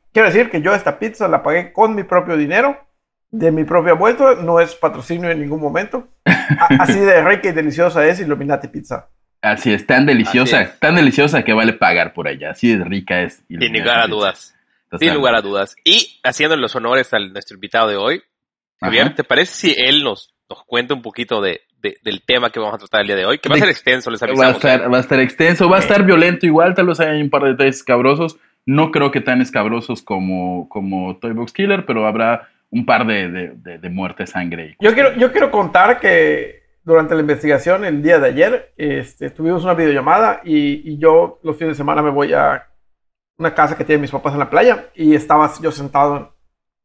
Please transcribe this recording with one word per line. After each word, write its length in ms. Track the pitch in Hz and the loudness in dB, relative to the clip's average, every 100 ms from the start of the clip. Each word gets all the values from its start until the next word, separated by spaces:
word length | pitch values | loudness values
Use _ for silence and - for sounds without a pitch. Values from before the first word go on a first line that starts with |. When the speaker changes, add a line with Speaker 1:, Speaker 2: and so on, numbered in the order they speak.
| _ | _
Speaker 1:
quiero 140 | 220 208 | 2 2
decir 200 | 190 233 | 2 0
que 100 | 165 | -2
yo 120 | 165 202 | 0 0
esta 220 | 165 - | -2 -4
pizza 280 | 220 214 185 | -8 -4 -2
la 140 | 151 | 0
pagué 300 | 151 170 180 | 0 -2 -4
con 220 | - 220 208 | 0 0 0
mi 80 | |
propio 340 | 185 180 175 160 | -2 -2 0 -2
dinero, 400 | 147 190 277 277 _ _ _ _ _ | 0 0 0 -4 _ _ _ _ _
de 200 | 220 165 | -2 0
mi 120 | 156 | 0
propio 340 | 151 170 165 165 | 2 2 2 2
vuelto, 380 | 214 254 269 196 | 2 4 2 2
no 240 | 170 170 | 2 2
es 160 | 165 - | 2 -2
patrocinio 540 | 156 156 123 170 175 | -4 -4 -8 -6 -4
en 80 | 160 | -4
ningún 200 | 143 156 | -6 -6
momento. 480 | 147 165 208 254 - _ - | -4 -4 -6 -8 -12 _ -2
A-, 420 | 170 - 143 - - | -2 -2 0 2 4
Speaker 2:
<laughs> 40 | |
Speaker 1:
así 180 | 175 202 | 2 4
de 240 | 196 175 | 6 6
rica 260 | 165 202 196 | 4 0 0
y 20 | |
deliciosa 520 | 160 151 139 175 165 156 | -2 -2 0 0 2 2
es 140 | 180 | 0
Illuminati 480 | 165 143 143 139 - | -4 -4 -4 -4 -6
Pizza. 420 | 147 - 127 - _ _ _ | -14 -12 -12 -14 _ _ _
Speaker 2:
Así 320 | 107 107 120 | -4 -2 0
es, 140 | 101 - | -2 2
tan 180 | 127 143 | 2 4
deliciosa, 540 | 120 107 123 127 123 | 2 2 0 2 0
Speaker 3:
Así 80 | 98 | 0
es. 60 | - | -2
Speaker 2:
tan 160 | 156 175 | 0 4
deliciosa 480 | 139 143 147 147 | 4 4 2 0
que 100 | 113 | 0
vale 200 | 110 113 | 2 0
pagar 400 | 110 87 87 82 | 2 0 2 -2
por 140 | 85 76 | -4 -8
ella, 240 | 69 76 | -8 -12
así 240 | - 117 107 | -2 0 0
de 80 | |
rica 380 | 85 98 92 90 | -2 -8 -4 -4
es 220 | 85 - _ | -4 -10 _
Speaker 3:
Sin 100 | 82 | -8
Speaker 2:
Illuminati 180 | 82 - | -4 -2
Speaker 3:
lugar 180 | 98 117 | -2 0
a 40 | |
Speaker 2:
Pizza. 120 | 110 104 | 0 -2
Speaker 3:
dudas. 400 | 98 - - _ _ _ _ | -4 -4 -16 _ _ _ _
Speaker 2:
Totalmente. 140 | - 165 | -4 -2
Speaker 3:
Sin 120 | 156 | 0
lugar 180 | 127 113 | 2 0
a 60 | |
dudas. 340 | 101 101 98 _ 165 | -2 -4 -6 _ 0
Y 340 | 208 - _ | 0 -2 _
haciendo 320 | 127 123 151 156 | -6 -2 -2 -2
los 180 | 117 127 | -4 -4
honores 360 | 117 131 123 | -2 -2 -2
a 60 | 110 | -4
nuestro 360 | 95 98 - 98 | -6 -12 -16 -18
invitado 320 | 104 113 110 | -6 -2 0
de 80 | 101 | -2
hoy, 260 | 110 180 - _ _ _ _ _ | -4 -6 -10 _ _ _ _ _
Javier, 240 | 95 113 - | -2 0 0
Speaker 2:
Ajá. 80 | 151 | -2
Speaker 3:
¿te 80 | |
parece 300 | - 135 185 | -2 -2 -2
si 200 | - 175 131 | -2 -2 0
él 220 | 127 147 | 0 0
nos, 320 | 135 98 - _ _ | -2 -6 -14 _ _
nos 140 | 98 _ | -20 _
cuenta 280 | 120 123 | -4 -2
un 80 | 139 | -6
poquito 380 | 113 - 117 110 | -8 -12 -6 -2
de, 200 | 95 82 - _ | -2 -6 -12 _
de, 160 | 104 - | -10 -8
del 180 | 110 98 | -10 -8
tema 260 | - 123 120 | -2 0 0
que 100 | 117 | -4
vamos 160 | 107 101 | -6 -8
a 20 | |
tratar 200 | 98 107 | -4 -2
el 60 | 101 | 0
día 80 | 98 | -2
de 100 | 95 | -2
hoy? 140 | 147 | -2
Que 80 | - | 0
va 80 | 156 | 2
a 0 | |
Speaker 2:
De 60 | |
Speaker 3:
ser 80 | 190 | 2
extenso, 400 | - 131 127 123 | 0 0 -2 -2
les 100 | 113 | -6
Speaker 2:
Va 40 | 120 | -4
a 40 | |
Speaker 3:
avisamos, 240 | 131 131 127 | 2 2 2
Speaker 2:
estar, 240 | 139 127 | 2 2
Speaker 3:
¿eh? 60 | 123 | 2
Speaker 2:
va 80 | 127 | 0
a 20 | |
estar 200 | 127 131 | 2 0
extenso, 480 | 127 - 165 170 175 | 0 2 0 4 4
va 80 | 190 | 4
a 40 | |
Speaker 1:
Sí. 60 | 190 | 4
Speaker 2:
estar 160 | 208 190 | 4 6
violento 400 | 165 175 175 175 | 6 4 2 2
igual, 300 | 156 180 185 | 4 4 2
tal 120 | 180 | 0
vez 120 | 165 | 0
haya 120 | 156 151 | 0 0
un 60 | 143 | 0
par 140 | 143 | 0
de 60 | 139 | 0
detalles 260 | 131 135 131 | 2 0 0
escabrosos. 600 | - 123 131 147 160 - _ _ - | -2 2 2 0 -2 -8 _ _ -2
No 260 | 143 160 | 0 2
creo 200 | 156 139 | 0 0
que 100 | 139 | 0
tan 180 | 123 127 | -2 -2
escabrosos 640 | 123 113 104 117 - 117 | 0 -2 -2 -4 -6 -10
como, 640 | - 95 92 92 90 90 - | -6 -6 -4 -4 -6 -8 -10
como 480 | 104 98 92 92 92 | -10 -8 -6 -8 -8
Toy 120 | 117 | -8
Box 220 | 113 120 | -8 -8
Killer, 320 | - 202 196 180 | -4 -2 -2 -2
pero 200 | 113 107 | -2 -2
habrá 440 | 110 113 117 - _ _ | 0 0 -2 -6 _ _
un 160 | 117 120 | -4 0
par 200 | 117 113 | 2 2
de, 220 | 104 90 | -2 -4
de, 180 | 90 85 60 | -8 -10 -14
de, 220 | 87 85 | -20 -16
de 100 | 90 | -10
muerte, 380 | 92 90 - 95 | -8 -8 -8 -10
sangre 480 | 92 87 85 78 - | -8 -8 -10 -14 0
y 60 | 208 | 2
Speaker 1:
Yo 80 | |
quiero, 160 | 226 269 | 4 2
Speaker 2:
cuestiones. 100 | 247 | 2
Speaker 1:
yo 100 | 247 | 0
quiero 200 | 403 277 | 2 0
contar 480 | 214 180 180 208 240 | 0 2 4 4 2
que 600 | 196 170 156 143 120 - _ _ | 2 2 2 0 -6 -16 _ _
durante 320 | 165 165 151 160 | 2 2 4 0
la 60 | |
investigación 640 | 151 131 151 135 170 190 196 | 0 -2 0 0 0 -2 -2
el 160 | 147 | -2
día 160 | 151 165 | 2 4
de 80 | 131 | 2
ayer, 460 | 131 202 247 - - | 2 0 0 -6 -8
este, 540 | 147 139 123 - 143 | -6 -6 -8 -12 -14
tuvimos 340 | - 160 175 | -6 -4 -2
una 100 | 180 | 0
videollamada 680 | 165 156 139 135 190 226 - | 0 2 0 2 2 2 -2
y, 380 | 175 151 143 143 156 | -2 0 0 -4 -10
y 60 | 147 | 0
yo 420 | 160 160 170 - | 4 4 2 -4
los 120 | 160 151 | -10 -6
fines 160 | 160 | -6
de 40 | 143 | -4
semana 240 | 143 151 | -2 -2
me 80 | 151 | 0
voy 220 | 143 147 | -2 0
a 340 | 147 147 139 - _ _ _ _ _ _ - | 2 2 -2 -8 _ _ _ _ _ _ -8
una 160 | 160 156 | -4 0
casa 200 | 147 151 | 0 -2
que 60 | |
tienen 180 | - 151 | -2 -2
mis 100 | 139 | -2
papás 220 | 139 143 | -6 -4
en 60 | 143 | -4
la 100 | 135 | -2
playa 360 | 143 247 - - - | 2 2 0 -6 -2
y 200 | 156 151 | 2 2
estaba 360 | 151 151 151 - | 2 2 2 -2
yo 100 | 160 | -8
sentado 640 | 143 139 139 143 143 - _ _ _ _ _ | -6 -4 0 0 -2 -10 _ _ _ _ _